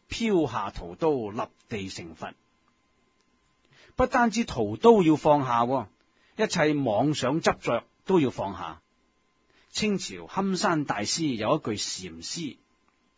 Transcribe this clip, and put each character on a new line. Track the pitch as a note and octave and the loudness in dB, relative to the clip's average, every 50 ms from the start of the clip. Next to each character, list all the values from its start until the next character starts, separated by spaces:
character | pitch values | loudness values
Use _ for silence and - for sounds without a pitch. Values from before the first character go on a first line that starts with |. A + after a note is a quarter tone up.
| _ - | _ -12
「飄 | - - A3+ A3+ G3+ E3+ D#3 C3 | -8 -4 -2 0 2 2 2 0
下 | A2+ A#2 G2+ G2+ | -2 -6 -6 -6
屠 | - - F#2 E2+ F2+ | -8 -10 -12 -12 -6
刀， | - E3+ D#3+ | -2 0 0
立 | D3 B2+ A2 G2+ G2+ A#2+ A2 - _ _ _ - | 0 0 -2 -6 -6 -8 -8 -10 _ _ _ -12
地 | A#2 G2+ F#2+ F#2 | -10 -8 -8 -8
成 | - - F#2 E2 D#2+ | -10 -12 -14 -16 -16
佛。」 | - G2 F#2 - _ _ _ _ _ _ _ _ _ _ _ _ _ _ _ _ _ _ _ _ _ _ _ _ _ _ _ _ - - - _ | -14 -14 -16 -16 _ _ _ _ _ _ _ _ _ _ _ _ _ _ _ _ _ _ _ _ _ _ _ _ _ _ _ _ -20 -20 -6 _
不 | - B3+ B3 | 0 0 2
單 | - B3+ A#3+ A3+ | 2 2 2 2
止 | F#3+ A3+ A#3 | 2 0 -2
屠 | - - B2+ A2 G2+ A2 A#2 | -2 -2 -4 -2 -2 0 4
刀 | - A#3 A#3 G#3 | 6 8 8 8
要 | F3+ D#3 D#3 | 8 6 4
放 | C#3 - D#3+ D3 D3 C3+ | 4 6 4 4 4 4
下 | B2+ A#2+ A#2 A#2+ | 2 2 2 2
喎， | A#2+ C3+ C3 G#2+ - _ _ _ _ _ _ _ _ _ - | 2 0 -2 -4 -6 _ _ _ _ _ _ _ _ _ -4
一 | A3 G3+ | -4 -2
切 | - F#3 D3+ D#3 D3+ D3 | 0 2 2 2 2 2
妄 | C#3 A#2+ G#2 G#2 C3 D3+ D3 | 0 2 2 2 2 2 0
想 | - - B2 C#3+ E3 | 0 0 -2 -2 0
執 | - G3+ F3+ - | 0 0 -2 -2
着 | - - A#2+ A2+ - _ _ _ _ | -2 -2 -2 -2 -4 _ _ _ _
都 | - F#3+ F3 | 0 2 2
要 | C#3+ A#2 | 2 2
放 | - - G2+ F#2+ F#2+ F#2 | 0 -4 -8 -8 -8 -8
下。 | F2+ E2 D#2 D#2+ _ _ _ _ _ _ _ _ _ _ _ _ _ _ _ _ _ _ | -10 -12 -12 -14 _ _ _ _ _ _ _ _ _ _ _ _ _ _ _ _ _ _
清 | - - G#3+ G#3+ G3+ F3+ | -6 -4 -2 0 0 -2
朝 | - - - F2 E2 | -4 -8 -12 -14 -14
堪 | D#2+ - F#3+ G3 G3 F#3+ E3+ | -8 -4 -2 -2 -2 0 0
山 | - G3 E3+ D#3 C#3 | 0 2 2 2 0
大 | - C3+ G#2 | -2 -4 -4
師 | G#2 - - D#3+ E3 D3 B2 | -4 -2 -2 -2 -2 -2 -2
有 | G#2 G#2+ A2+ D3 D#3 | -2 0 0 0 0
一 | |
句 | - B2+ G#2 | 0 -4 -4
禪 | G2+ - - - - F#2 F2 E2 E2 E2+ | -4 -6 -6 -8 -10 -10 -12 -14 -14 -12
詩： | - - E3+ E3 C3 - - _ _ _ _ _ _ _ _ _ _ _ | -10 -10 -8 -8 -10 -10 -14 _ _ _ _ _ _ _ _ _ _ _